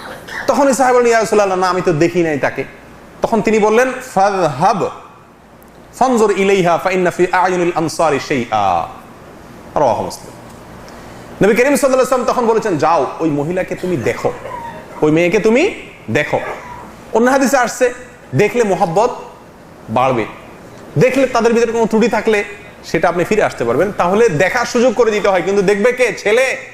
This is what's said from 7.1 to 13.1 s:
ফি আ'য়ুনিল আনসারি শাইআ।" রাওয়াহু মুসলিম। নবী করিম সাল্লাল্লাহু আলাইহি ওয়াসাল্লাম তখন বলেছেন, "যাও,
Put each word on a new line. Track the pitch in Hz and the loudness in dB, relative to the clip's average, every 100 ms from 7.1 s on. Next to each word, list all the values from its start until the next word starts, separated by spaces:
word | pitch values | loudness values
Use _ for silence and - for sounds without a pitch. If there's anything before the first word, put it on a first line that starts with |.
ফি | - 180 | 0 -2
আ'য়ুনিল | 185 185 180 175 156 | 0 0 0 -2 -2
আনসারি | 160 - 160 135 | -4 -2 0 0
শাইআ।" | - 143 117 110 98 85 82 - - - - - - - - 165 | -2 -4 -2 0 0 0 -4 -10 -20 -20 -20 -20 -20 -20 -8 0
রাওয়াহু | 139 107 | 0 0
মুসলিম। | 90 - - - - - - - - - - - - - 196 | -4 -10 -16 -20 -20 -20 -20 -20 -20 -20 -20 -20 -18 0 2
নবী | 226 | 4
করিম | 262 285 | 4 4
সাল্লাল্লাহু | 277 | 2
আলাইহি | 262 | 2
ওয়াসাল্লাম | 247 254 240 | 2 0 0
তখন | 214 226 | 0 2
বলেছেন, | 226 220 156 | 0 0 0
"যাও, | 156 165 127 | 2 2 0